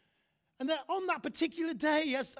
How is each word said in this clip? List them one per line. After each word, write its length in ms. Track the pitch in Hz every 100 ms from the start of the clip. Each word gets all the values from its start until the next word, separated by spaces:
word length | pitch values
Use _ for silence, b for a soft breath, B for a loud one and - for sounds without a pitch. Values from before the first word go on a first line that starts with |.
| _ _ _ _ _ -
And 100 | 262
that 140 | 311 262
on 200 | - 370
that 160 | 311
particular 500 | 285 - 330 339 330
day, 400 | 247 302 302 311 254
as, 200 | -